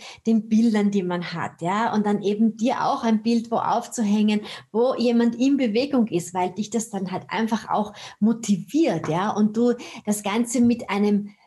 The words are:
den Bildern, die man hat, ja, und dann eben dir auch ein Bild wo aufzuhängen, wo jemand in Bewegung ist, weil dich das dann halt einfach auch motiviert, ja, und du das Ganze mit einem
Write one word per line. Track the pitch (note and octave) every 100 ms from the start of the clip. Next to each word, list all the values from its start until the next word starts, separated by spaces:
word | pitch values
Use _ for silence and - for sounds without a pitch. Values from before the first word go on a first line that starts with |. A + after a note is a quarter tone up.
| - - A3+
den | A3+ A3
Bildern, | A3 A#3 G#3 G#3
die | G3+
man | F3+ F3 E3+
hat, | E3+ - -
ja, | E3+ G#3 A#3
und | G#3+ G#3
dann | G3+
eben | G3 G#3 A3+ A3
dir | A#3+ -
auch | D#3 C#4 A#3
ein | A3
Bild | A3+ A#3 A#3
wo | A3+
aufzuhängen, | D#3+ A3 A#3+ - G#3 G#3+ G#3 G#3 G#3 - -
wo | G#3+ B3+ -
jemand | A#3+ A#3 A#3 A#3
in | C4+ C#4
Bewegung | B3 A3 C#4+ B3+ G#3+
ist, | F3 -
weil | F#3 F3+
dich | G#3 G#3
das | A#3 -
dann | G3 F3+
halt | F3+ -
einfach | G#3+ A3+ A3 -
auch | G3+ G#3 - - -
motiviert, | G#3+ A3+ G3+ F#3 - D4+ D4+ E3 D#3
ja, | E3 G#3
und | G3 G#3+ A3
du | A#3+ A#3+ - - G#3
das | G#3
Ganze | G3 A3 A#3 B3+
mit | A#3+ A#3 -
einem | G3+ G#3 G3+ G3+ -